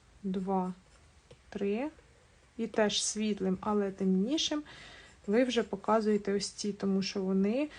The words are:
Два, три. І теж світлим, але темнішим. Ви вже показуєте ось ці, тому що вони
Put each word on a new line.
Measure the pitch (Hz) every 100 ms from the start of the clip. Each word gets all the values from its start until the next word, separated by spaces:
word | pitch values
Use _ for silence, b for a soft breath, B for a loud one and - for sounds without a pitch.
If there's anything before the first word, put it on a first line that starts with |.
| - -
Два, | 196 190 190 190 180 185 - - - - _ - -
три. | 202 202 208 294 - - - - _ _ -
І | 226
теж | - 208 208
світлим, | - 208 214 196 190 185
але | 214 208 202
темнішим. | 190 190 185 208 311 - 302 302 B B B B B -
Ви | 208
вже | 254 233
показуєте | 214 196 - 220 214 208 202
ось | 196 196
ці, | - 208
тому | 202 196 196
що | 190 208
вони | 190 190 196 240 302